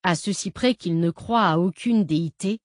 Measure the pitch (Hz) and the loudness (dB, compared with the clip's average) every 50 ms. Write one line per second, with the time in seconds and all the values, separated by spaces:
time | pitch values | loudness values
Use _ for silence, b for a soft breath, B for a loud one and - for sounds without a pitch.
0 | - 185 170 151 - 208 190 - - 190 - - - 247 254 _ - 180 165 165 | 2 0 0 0 -2 -4 -4 -4 -6 -10 -6 0 0 0 0 _ -2 -2 0 2
1 | 170 170 165 - - - 233 233 214 175 156 165 175 190 - - - 240 233 220 | 0 0 -2 -4 -6 -2 0 2 4 4 4 2 2 0 -2 -2 -2 2 2 2
2 | 202 139 156 151 170 156 - _ - 190 220 226 | 2 2 0 -2 -2 -4 -8 _ -4 -4 -4 -4